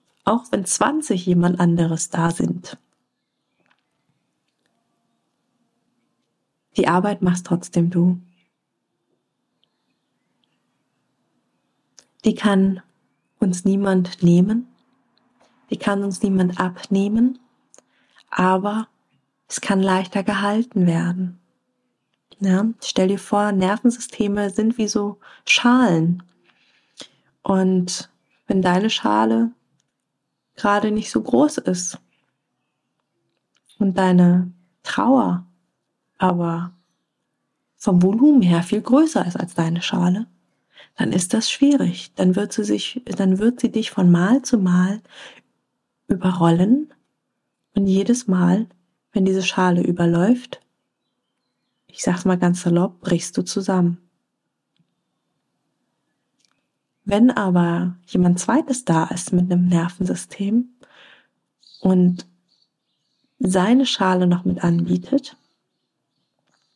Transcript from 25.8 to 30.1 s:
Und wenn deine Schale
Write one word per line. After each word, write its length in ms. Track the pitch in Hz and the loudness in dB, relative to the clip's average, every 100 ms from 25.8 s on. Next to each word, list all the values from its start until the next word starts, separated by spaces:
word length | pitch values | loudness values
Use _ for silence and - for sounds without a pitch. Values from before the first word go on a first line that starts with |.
| 240 170 170 180 - _ _ _ _ _ _ - - _ _ _ | 4 2 0 -2 -8 _ _ _ _ _ _ -20 -20 _ _ _
Und 680 | - 190 190 185 180 - - _ _ _ - | -2 0 2 0 -2 -8 -14 _ _ _ -4
wenn 160 | 190 | 0
deine 280 | 180 180 220 | 2 0 0
Schale 600 | - 214 208 220 226 233 - _ _ _ _ _ | -2 0 2 2 2 0 -4 _ _ _ _ _